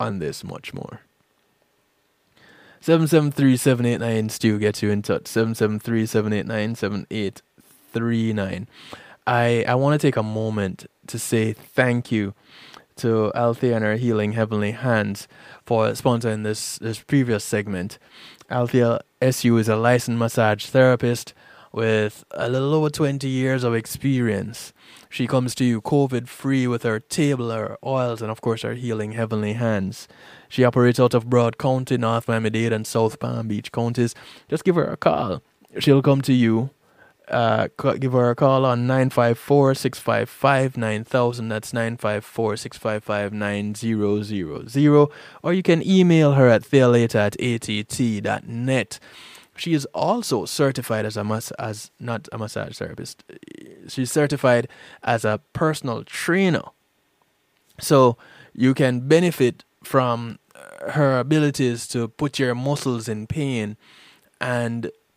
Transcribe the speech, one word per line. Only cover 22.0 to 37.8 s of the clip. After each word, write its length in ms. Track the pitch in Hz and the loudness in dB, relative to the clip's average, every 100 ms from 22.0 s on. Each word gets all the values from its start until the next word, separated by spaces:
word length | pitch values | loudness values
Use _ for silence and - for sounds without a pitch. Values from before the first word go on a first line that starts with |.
| 104 - - | 0 -6 -16
a 180 | - 120 | -8 -4
little 260 | 131 139 | -2 0
over 140 | 156 151 | 0 0
twenty 400 | 147 143 139 135 | 0 -2 -2 -4
years 340 | 131 131 131 | -2 0 0
of 140 | 123 117 | 0 -2
experience. 960 | - - 139 131 117 98 95 117 - _ - - _ | -4 -6 -2 0 0 -2 -4 -12 -18 _ -20 -20 _
She 180 | - 120 | -6 0
comes 280 | 131 123 - | 0 0 0
to 80 | |
you 160 | 123 113 | 0 0
covid-free 840 | - 143 135 123 120 - 135 135 127 | 0 0 2 -2 -6 -10 -2 0 0
with 160 | 120 | -2
her 160 | 117 110 | -2 -4
table, 520 | - - 143 131 117 | -6 -2 0 0 -4
her 280 | 113 101 - | -6 -8 -10
oils, 360 | 131 131 123 113 | -6 -2 -2 -4
and 100 | 110 | -8
of 100 | 110 | -6
course 220 | 120 113 | -4 -4
her 120 | 113 | -6
Healing 380 | 120 123 110 107 | -8 -6 -4 -6
Heavenly 400 | 110 110 110 104 | -4 -4 -2 -4
Hands. 540 | 113 117 104 95 - - - - - _ | -2 -2 -2 -4 -8 -18 -20 -20 -20 _
She 160 | - | 2
operates 340 | 123 127 120 120 | 2 4 2 4
out 160 | 123 | 4
of 160 | 123 120 | 4 2
Broad 280 | 123 117 - | 2 2 0
County, 380 | 135 131 127 123 | -2 -2 -2 -2
North 320 | 113 117 - | 0 -2 0
Miami-Dade, 440 | 113 110 110 117 | -2 0 0 0
and 140 | 110 110 | -2 -2
South 320 | 117 110 - | 0 0 -2
Palm 280 | 123 120 113 | -6 -6 -4
Beach 240 | 104 - | -6 -6
counties. 420 | 120 117 113 117 - - - - | -4 -2 0 -2 -2 -20 -20 -8
Just 160 | 160 | -4
give 100 | 185 | 0
her 100 | 170 | 0
a 120 | - - | 0 0
call. 460 | - 73 - 76 _ _ _ - | 0 0 -2 -6 _ _ _ -2
She'll 240 | 143 139 | 4 4
come 200 | 143 139 | 6 2
to 100 | 131 | 4
you. 380 | 127 113 113 135 _ _ _ _ _ - | 4 4 2 0 _ _ _ _ _ -4
Uh, 400 | 120 113 113 - - | 0 2 2 -2 -2